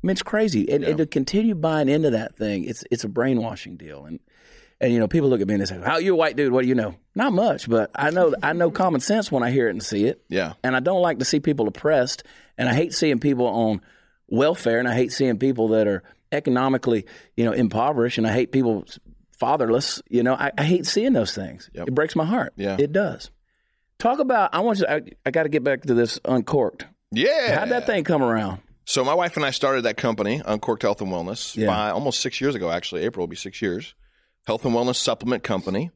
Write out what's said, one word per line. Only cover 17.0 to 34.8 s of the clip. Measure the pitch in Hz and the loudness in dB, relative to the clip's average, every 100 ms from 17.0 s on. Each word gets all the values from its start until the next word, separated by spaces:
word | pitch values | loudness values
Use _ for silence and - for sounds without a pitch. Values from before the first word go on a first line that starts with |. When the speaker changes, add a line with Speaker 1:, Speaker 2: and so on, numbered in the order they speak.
| - - - - | -2 -20 -14 -2
Speaker 1:
you | |
know, | 117 | 0
impoverished. | - 113 107 127 147 120 120 | 2 0 2 0 2 0 0
And | 110 | 0
I | |
hate | 110 123 | 0 0
people | 135 123 107 - | 0 0 0 -4
s-, | - - - _ | -18 -20 -20 _
fatherless. | _ 120 147 117 120 143 - - | _ -2 0 2 0 0 -8 -2
You | 120 | 0
know, | 120 | 2
I, | 131 143 - | 2 -2 0
I | |
hate | 147 180 - | 2 2 2
seeing | - 240 | 0 2
those | 214 104 | 2 0
things. | - 95 64 - | -4 -10 -14 -18
Speaker 2:
Yep. | - 87 | -10 -4
Speaker 1:
It | 127 | -2
breaks | 160 | 0
my | 170 | 0
heart. | 160 240 - | 0 -2 -4
Speaker 2:
Yeah. | - 98 95 | -4 -4 0
Speaker 1:
It | 143 | 0
does. | 165 196 - - _ _ _ _ _ _ _ | 0 -2 -6 -16 _ _ _ _ _ _ _
Talk | 226 277 | -2 0
about, | 262 240 185 | 0 2 2
I | 160 | 0
want | 220 202 | 0 0
you, | 180 | 0
I, | 151 - - - | -2 -4 -8 -4
I | |
gotta | 143 156 | 0 0
get | 151 | 0
back | 131 131 | 0 -2
to | 139 | 2
this | 120 117 - | 2 2 0
Uncorked. | - 127 107 147 110 - - _ _ | 0 0 2 0 0 -4 -20 _ _
Speaker 2:
Yeah. | 107 196 311 240 180 | 0 2 2 2 0
Speaker 1:
How'd | 220 | 0
that | 247 233 | -2 0
thing | 208 | -2
come | 151 160 | 2 2
around? | 127 113 104 92 _ - | 2 2 -2 -6 _ -20
Speaker 2:
So | - - | -4 0
my | 131 | 2
wife | 165 175 165 | 2 0 0
and | |
I | 143 | -2
started | 127 143 135 | 0 0 2
that | 117 110 | 0 0
company, | 127 110 104 131 - | -2 0 0 -2 -2
Uncorked | 107 - 113 | -4 -2 -2
Health | 110 104 | 0 -2
and | 98 | -4
Wellness, | 90 87 110 - - | -4 -6 -8 -10 -2
Speaker 1:
Yeah. | 107 | 0
Speaker 2:
by | 107 107 | 0 0
almost | 92 143 - | -2 -2 -2
six | 131 - | -4 -2
years | 135 | -2
ago, | 127 87 | -2 -2
actually. | 85 - 87 | -4 -4 -4
April | 95 95 | -4 -4
will | 87 | -8
be | 85 | -8
six | 98 - | -14 -6
years. | 104 90 - _ _ _ _ _ - | -4 -4 -10 _ _ _ _ _ -6
Health | 113 | -2
and | 135 | 0
wellness | 117 | 0